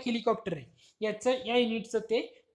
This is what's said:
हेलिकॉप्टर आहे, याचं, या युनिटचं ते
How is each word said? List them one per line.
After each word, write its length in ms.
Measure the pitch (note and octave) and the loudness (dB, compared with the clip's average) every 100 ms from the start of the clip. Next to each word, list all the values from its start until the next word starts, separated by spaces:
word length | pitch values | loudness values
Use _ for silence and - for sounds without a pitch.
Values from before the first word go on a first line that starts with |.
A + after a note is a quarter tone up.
| B3+ | 0
हेलिकॉप्टर 500 | A#3 A3+ G#3+ F#3+ D#3 | 0 0 0 -2 -8
आहे, 100 | B2 _ _ - | -8 _ _ -6
याचं, 300 | G#3+ G#3 B3+ B3+ G#3+ | -4 0 0 0 2
या 100 | B3 | 2
युनिटचं 420 | A#3 A3+ - A3 | 2 0 -2 -2
ते 460 | A3 A3+ - - _ | 0 0 0 -10 _